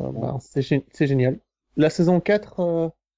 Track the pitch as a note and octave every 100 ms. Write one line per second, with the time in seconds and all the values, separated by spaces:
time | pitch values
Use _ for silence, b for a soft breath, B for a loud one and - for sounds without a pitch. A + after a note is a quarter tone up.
0 | C3 C3+ C3 C3+ - C#3+ C3 C#3+ - -
1 | D3 C3+ B2+ - _ _ _ - D3+ -
2 | E3+ F3+ - G#3 G#3 - F3 E3 E3 -
3 | _